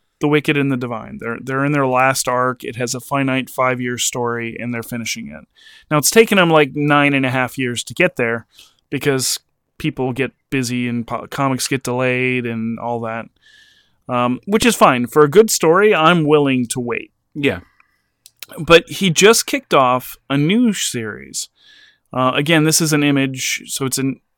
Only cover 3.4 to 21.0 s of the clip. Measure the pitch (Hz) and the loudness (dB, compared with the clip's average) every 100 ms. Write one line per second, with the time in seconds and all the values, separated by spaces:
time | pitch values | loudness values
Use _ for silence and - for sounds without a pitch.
3.4 | 123 - 127 127 123 117 - 127 120 117 | -4 -2 -2 -2 -4 -4 -4 -4 -4 -4
4.4 | 117 - 120 117 110 120 113 - 71 73 | -8 -8 -8 -8 -8 -8 -8 -10 -12 -16
5.4 | - _ - - - 151 - 226 226 202 | -20 _ -20 -18 -2 0 2 4 4 4
6.4 | 170 160 147 147 147 147 143 139 131 131 | 4 4 4 0 2 4 4 2 0 -2
7.4 | 123 - 123 117 - 120 175 - 117 117 | -4 -4 -6 -6 -6 0 0 0 -4 -4
8.4 | - _ - _ - 139 143 131 123 - | -8 _ -20 _ -10 -4 -2 -2 -2 -6
9.4 | _ _ _ - 156 135 131 123 123 _ | _ _ _ -8 -6 -4 -4 -4 -6 _
10.4 | - 135 120 123 123 120 113 120 - - | -8 -4 -4 -4 -4 -6 -6 -10 -8 -4
11.4 | 139 127 - 139 - 123 127 127 127 127 | -2 -2 -4 -4 -4 -2 -2 0 -2 -2
12.4 | 120 113 113 113 117 120 113 113 110 _ | -4 -6 -6 -6 -6 -6 -8 -10 -12 _
13.4 | _ _ _ _ _ _ - 123 123 127 | _ _ _ _ _ _ -6 -2 -2 -2
14.4 | - 220 240 - 190 123 120 156 147 190 | -2 2 2 4 4 4 2 4 6 6
15.4 | 220 - 160 180 214 175 160 175 147 151 | 4 4 4 4 4 4 4 4 4 2
16.4 | 139 131 117 127 120 113 - _ _ 151 | 2 0 -2 -6 -6 -8 -10 _ _ -4
17.4 | 139 95 - _ _ _ _ _ - - | -2 -2 -10 _ _ _ _ _ -20 -20
18.4 | - - 151 170 - - 190 151 196 226 | -18 -4 6 6 6 -2 0 4 4 4
19.4 | - 277 - 156 123 127 - - - 139 | 0 -6 0 2 4 0 -4 -14 -4 0
20.4 | 151 220 240 190 - 123 | 0 2 0 -2 -6 -6